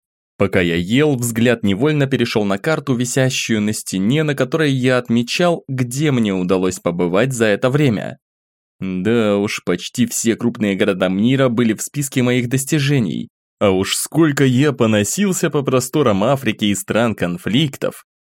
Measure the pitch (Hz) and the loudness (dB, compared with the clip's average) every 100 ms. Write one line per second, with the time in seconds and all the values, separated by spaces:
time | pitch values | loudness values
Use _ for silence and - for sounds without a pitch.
0 | _ _ _ _ 98 98 87 85 90 123 | _ _ _ _ 0 2 2 0 0 2
1 | 151 131 120 113 120 117 101 95 147 151 | 2 0 -2 0 2 2 0 2 0 2
2 | 135 127 117 113 104 98 - 151 139 120 | 0 0 0 0 0 -2 -2 -4 -2 -2
3 | 123 - 131 131 - 110 104 110 - 95 | -2 0 0 -2 -2 0 0 -4 -4 -2
4 | 98 147 151 143 127 160 156 135 123 123 | 0 0 0 -2 -2 0 0 0 2 0
5 | 123 117 120 - 175 165 - 131 123 127 | 2 0 0 0 0 0 -4 -4 -4 -2
6 | 151 131 107 92 90 95 92 90 90 85 | 0 2 0 0 0 0 0 -2 -4 0
7 | 90 92 131 123 110 101 131 139 147 101 | 0 2 0 2 0 2 2 2 2 0
8 | 52 - _ _ _ _ _ _ 95 92 | -4 -12 _ _ _ _ _ _ -6 -4
9 | 95 120 107 101 104 - - 90 - - | 0 2 2 2 0 -4 -4 -4 -4 -2
10 | 117 - 113 104 117 - 104 98 104 92 | -2 0 0 0 -2 -2 -2 0 0 0
11 | 92 95 113 135 131 113 117 104 - 143 | 0 2 2 2 2 2 0 0 -6 -8
12 | 143 - 123 127 120 135 135 160 139 143 | -4 -2 0 0 0 -2 -2 0 2 0
13 | 98 58 58 _ _ _ 104 95 95 - | 0 -4 -8 _ _ _ 2 2 0 -4
14 | - - 165 139 135 123 147 131 113 107 | -4 2 2 4 2 4 2 2 2 2
15 | 104 - 202 180 175 151 139 131 - 156 | 0 0 -2 0 -2 -2 0 0 0 0
16 | 127 98 110 139 127 104 107 98 - 107 | 2 2 2 0 -2 -2 -2 -2 -2 0
17 | 110 101 87 87 - 113 156 - - - | 0 -2 -4 -4 -2 0 0 -2 -6 -8
18 | _ _ | _ _